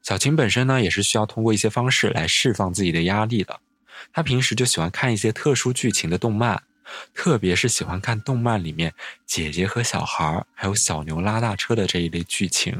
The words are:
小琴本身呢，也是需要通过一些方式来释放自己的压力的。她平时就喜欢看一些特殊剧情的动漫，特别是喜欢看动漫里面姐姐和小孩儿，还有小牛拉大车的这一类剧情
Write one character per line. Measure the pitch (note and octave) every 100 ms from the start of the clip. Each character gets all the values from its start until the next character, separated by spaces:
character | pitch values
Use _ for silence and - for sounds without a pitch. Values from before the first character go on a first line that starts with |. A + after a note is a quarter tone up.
小 | - F#2+
琴 | C#3 D#3+
本 | A#2+
身 | A#2+ C3
呢， | C3
也 | G2+
是 | G2
需 | G2+ A2+
要 | G#2+
通 | -
过 | A2+
一 | G#2+
些 | A2+
方 | A#2+ B2
式 | C3 G#2
来 | - E2
释 | - C#3
放 | G#2 G2
自 | F2
己 | F#2
的 | E2
压 | E2+ G2+ A2
力 | A#2
的。 | F2+ - _ _ _ - -
她 | -
平 | D#3+ B2+
时 | C3
就 | A2+
喜 | B2 -
欢 | E2
看 | - C3
一 | G#2+
些 | A2
特 | G#2+ - G#2+
殊 | B2+
剧 | B2+ B2+
情 | - D#2+
的 | F2+
动 | A#2
漫， | G#2+ A#2 G2 _ _ - - - -
特 | - B2+
别 | F#2 F2+
是 | A#2+
喜 | -
欢 | - F#2
看 | G2 A2+
动 | - B2+
漫 | A#2+ A2
里 | E2
面 | D#2 E2 - - - -
姐 | - D#2
姐 | D2+ F#2+
和 | -
小 | A#2 F#2 D#2+
孩 | -
儿， | D#2+ E2 -
还 | - F#2+
有 | G#2
小 | - D#2+
牛 | D2+ D#2+
拉 | F#2+ A2
大 | A#2 G2
车 | - A2+
的 | F#2
这 | F2+
一 | E2+
类 | E2+
剧 | E2+ - F#2
情 | - - F2